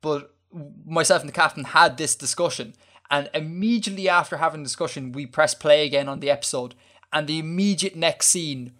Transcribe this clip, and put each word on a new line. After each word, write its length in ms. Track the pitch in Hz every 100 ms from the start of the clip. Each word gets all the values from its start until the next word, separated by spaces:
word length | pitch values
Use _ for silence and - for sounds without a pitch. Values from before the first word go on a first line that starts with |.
but 320 | 156 147 143 _ _ 175 143 - -
myself 340 | 165 - 175
and 80 | 147
the 40 |
captain 320 | 143 156 - 131
had 320 | 156 165 127
this 180 | 156 -
discussion, 580 | 131 - 175 - 113 - _ _ _
and 180 | 143 143 156
immediately 720 | 156 175 214 233 202 196 185
after 280 | 175 160 156
having 240 | 160 156
the 40 | 139
discussion, 440 | - 165 - 131
we 160 | 127 139
pressed 320 | - 151 -
play 260 | 151 147 151
again 240 | 139 139
on 100 | 139
the 120 | 139
episode, 420 | 139 - 139 123 - _ _ _
and 140 | 151 151
the 100 | 156
immediate 580 | 160 175 202 190 190 165
next 320 | 165 151 -
scene 460 | 180 160 135 123 123